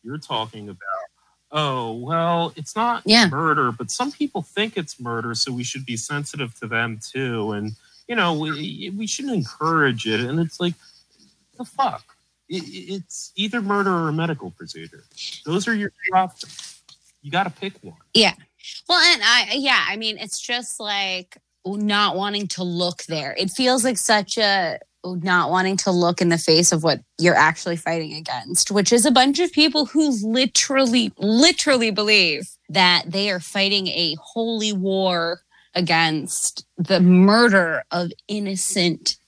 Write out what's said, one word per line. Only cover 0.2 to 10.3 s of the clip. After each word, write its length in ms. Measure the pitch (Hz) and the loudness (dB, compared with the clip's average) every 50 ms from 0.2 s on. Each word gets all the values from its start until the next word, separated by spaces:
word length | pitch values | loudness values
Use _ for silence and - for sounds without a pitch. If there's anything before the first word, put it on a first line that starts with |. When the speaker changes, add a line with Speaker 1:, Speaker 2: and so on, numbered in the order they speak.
| - - 135 113 113 107 107 107 104 104 | -8 -6 -4 -4 -4 -6 -10 -16 -16 -16
Speaker 1:
about, 400 | 95 92 - - 95 95 92 - _ _ _ _ _ _ _ _ | -16 -14 -10 -8 -8 -8 -10 -14 _ _ _ _ _ _ _ _
"Oh, 420 | 147 151 151 143 131 127 117 113 113 | -4 -2 -2 -2 -2 -4 -4 -6 -8
well, 580 | 120 123 135 165 165 165 170 170 170 170 160 - | -8 -6 -4 -2 0 0 0 0 0 -2 -4 -6
it's 180 | 165 151 - - | -12 -14 -8 -4
not 280 | 214 226 240 233 - - | -2 0 0 -2 -2 2
Speaker 2:
Yeah. 240 | 196 214 240 220 180 | 4 4 6 6 4
Speaker 1:
murder, 420 | 131 143 165 160 147 151 135 123 | 2 0 0 0 2 2 0 -2
but 180 | 117 113 120 104 | -2 -6 -8 -10
some 200 | - - 247 285 | -4 -4 -4 -6
people 280 | 277 _ 294 269 _ - | -4 _ -6 -4 _ -8
think 340 | 151 - - 202 214 226 - | -10 -8 -4 -4 -4 -4 -4
it's 220 | 190 165 - - - | -8 -8 -8 -12 -12
murder, 340 | 123 117 117 117 113 117 117 | -8 -6 -6 -6 -6 -6 -4
so 180 | - - 135 | -4 -4 -4
we 120 | 127 123 123 | -4 -6 -6
should 200 | - - 135 135 | -6 -8 -10 -8
be 120 | 127 120 | -8 -8
sensitive 580 | 113 - - 147 143 147 - - 147 131 117 117 - | -8 -6 -6 -6 -6 -6 -6 -8 -8 -8 -8 -8 -12
to 60 | 117 | -10
them 320 | 107 117 113 117 117 110 107 - - | -4 -4 -2 -2 -4 -6 -10 -14 -10
too, 400 | - 131 135 127 117 113 104 110 | -6 -4 -4 -2 -2 -2 -2 -4
and, 200 | 104 104 104 110 110 _ _ _ _ _ _ - | -4 -4 -6 -8 -10 _ _ _ _ _ _ -6
you 60 | 240 | -2
know, 160 | 226 185 175 165 | 0 0 0 0
we, 580 | 151 156 156 151 151 156 - 151 156 190 - 190 | -2 -4 -6 -6 -6 -8 -10 -10 -10 -10 -10 -8
we 100 | 202 220 | -8 -6
shouldn't 280 | 202 - - 269 277 240 | -6 -6 -8 -6 -4 -2
encourage 720 | 185 131 110 - - 151 165 165 160 147 135 120 113 113 | -2 -4 -4 -8 -4 -2 0 2 2 2 2 0 -2 -2
it." 140 | 113 110 107 | -2 -2 -2
And 200 | 123 123 | -2 -2